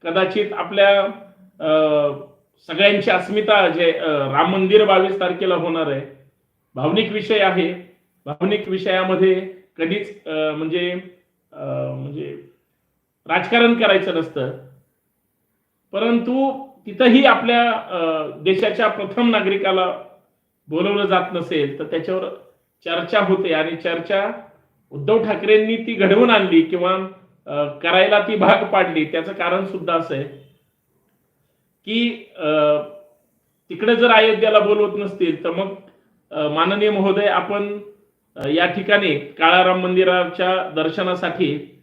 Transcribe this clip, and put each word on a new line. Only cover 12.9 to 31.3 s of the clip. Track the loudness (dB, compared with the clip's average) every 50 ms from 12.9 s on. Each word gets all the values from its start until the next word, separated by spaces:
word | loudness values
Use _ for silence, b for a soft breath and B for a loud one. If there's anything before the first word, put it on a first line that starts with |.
| _ _ _ _ _ _ _ -4
राजकारण | -4 -4 -2 0 2 4 4 4 4
करायचं | 4 2 2 2 2 0 -2 -4
नसतं, | -4 -6 -6 -6 -6 -6 -6 -8 -12 -18 -20 -20 _ _ _ _ _ _ _ _ _ _ _ _ _ _ _ _ _ _ _ _ _ _ _
परंतु | -6 -4 -2 0 0 0 0 -2 -2 0 0 -2 -2 -6 -12 -16 -20 _ _
तिथंही | -16 -2 2 4 6 6 6 6
आपल्या, | 6 4 4 2 0 2 2 2 2
अ, | 0 -2 -6 -6 -4 -2 -2 -2 -2 -2 -4 -6 -10 -4
देशाच्या | 0 0 0 2 0 -2 0 0 0
प्रथम | 0 0 -2 -8 -6 -2 0 2 2
नागरिकाला | 2 2 0 0 -2 0 0 0 0 0 0 -2 -4 -8 -12 -20 -20 _ _ _ _ _ _ _ _ _ _
बोलवलं | -8 -4 -2 -2 0 0 0 0
जात | 0 0 0 -2 -2 -6
नसेल | -8 -6 -4 -2 -2 -2 -2 -4 -8
तर | -8
त्याच्यावर | -6 -6 -6 -4 -4 -6 -6 -6 -8 -12 -14 -20 _ _ _ _ _ _ _ _
चर्चा | -6 -6 -6 -4 -2 0 0
होते. | 2 2 0 0 2 0 0
आणि | 0 0 -2 -4
चर्चा | -6 -4 -4 -4 -4 -4 -2 -2 -2 -2 -2 -6 -10 -16 -20 _ _ _ _ _ _ _ _
उद्धव | -14 -8 -2 0 2 2 2
ठाकरेंनी | 0 -4 -4 2 4 4 4 4 2 -2
ती | -4 -4 -6 0
घडवून | 2 4 4 6 4 4 4
आणली | 4 2 2 4 4 4
किंवा, | 4 4 -2 -2 0 0 0 -2 -4 -10 -14 -20 _ _ _ _ _
अ, | -8 -4 -4 -4
करायला | -4 -6 -6 -4 2 4 4 4 6 4 2
ती | 2 0 0
भाग | 2 4 4 4 4 2
पाडली. | 0 2 2 2 2 0 -2 -2
त्याचं | -2 -4 -6 -6 -6 -8
कारण | -6 -4 -2 -2 -2 -4
सुद्धा | -6 -8 -8 -4 -2 -2
असं | -2 -2 -4 -6
आहे | -8 -8 -10 -14 -20 -20 _ _ _ _ _ _ _ _ _ _ _ _ _ _ _ _ _